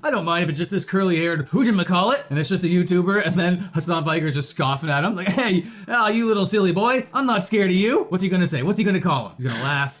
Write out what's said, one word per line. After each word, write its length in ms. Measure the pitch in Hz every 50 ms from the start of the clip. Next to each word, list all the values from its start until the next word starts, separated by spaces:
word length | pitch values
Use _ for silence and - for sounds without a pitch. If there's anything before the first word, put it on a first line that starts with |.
I 80 | - 302
don't 140 | 262 208 165
mind 200 | 170 170 170 175
if 60 | 151
it's 80 | 151 143
just 120 | 175 170
this 140 | 196 190 -
curly-haired 640 | - - 190 196 185 175 160 165 170 170 156 135 -
whoujamacallit. 760 | - 220 277 233 220 190 175 175 180 180 190 220 269 285 - -
And 80 | 139 147
it's 100 | 156 -
just 160 | 190 180 180
a 20 |
YouTuber, 580 | 165 180 180 170 175 180 180 180 185 196 208 196
and 100 | - -
then 220 | 175 170 175 180 175 202 - -
Hassan 300 | 160 - 160 175 160 147
Piker 260 | 165 160 160 156 156
just 200 | 135 147 139 -
scoffing 400 | - - 151 131 139 135 160 160
at 140 | 143 143 151
him, 100 | 196 226
like, 140 | 180 185 196
Hey, 380 | 185 269 254 226 185 175 - - - - - -
oh, 200 | 233 240 214 208
you 180 | 208 226 233
little 200 | 226 220 202 190
silly 260 | 180 208 214 196 185
boy, 340 | 170 185 208 240 254 254 247 -
I'm 140 | - 262 277
not 200 | 254 226 202 185
scared 240 | - 220 214 196 190
of 60 | 180
you. 280 | 185 202 220 269 370 - -
What's 140 | 170 185
he 60 | 190 190
gonna 180 | 185 180 180
say? 160 | 147 160 131
What's 160 | 127 175 208 -
he 60 | 226
gonna 160 | 202 190 175
call 280 | 143 175 151 127 113 98
him? 40 | -
He's 100 | - 123
gonna 160 | 127 117 113
laugh. 380 | 127 139 147 143 143 131 - -